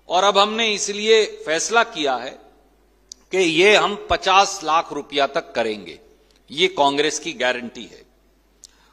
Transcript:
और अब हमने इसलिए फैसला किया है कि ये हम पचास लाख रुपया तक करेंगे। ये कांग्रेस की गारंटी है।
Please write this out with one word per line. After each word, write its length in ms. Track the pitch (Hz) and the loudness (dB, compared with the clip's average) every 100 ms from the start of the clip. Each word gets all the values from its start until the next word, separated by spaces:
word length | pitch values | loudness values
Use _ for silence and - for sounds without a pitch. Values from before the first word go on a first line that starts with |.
| - | -2
और 140 | 175 | 2
अब 140 | 196 202 | 4 4
हमने 340 | 208 220 226 | 2 0 -2
इसलिए 540 | 202 - 208 214 220 208 | -2 -6 -4 2 2 2
फैसला 580 | - 151 160 180 226 | -6 -4 -4 0 0
किया 320 | 220 165 143 123 | 0 -2 -2 -2
है 320 | 127 - - _ _ _ _ _ _ - - | -6 -14 -20 _ _ _ _ _ _ -20 -6
कि 60 | 185 | 0
ये 380 | 175 156 196 196 | 2 4 6 6
हम 320 | 175 208 - | 4 -2 -2
पचास 520 | 170 190 190 196 - | -2 4 4 2 -2
लाख 300 | 156 160 165 | 0 0 0
रुपया 340 | 147 139 143 139 | -10 -6 -2 0
तक 260 | 165 - | -2 -4
करेंगे। 460 | 127 113 107 85 71 _ _ _ _ - | -4 -4 -4 -10 -18 _ _ _ _ -12
ये 160 | 135 180 | -2 -2
कांग्रेस 520 | 170 139 139 151 147 | 2 0 2 -2 -2
की 140 | 165 | -10
गारंटी 500 | 131 127 123 117 127 | -4 -4 -4 -8 -14
है। 220 | 101 - _ _ _ _ _ _ - _ _ | -18 -20 _ _ _ _ _ _ -20 _ _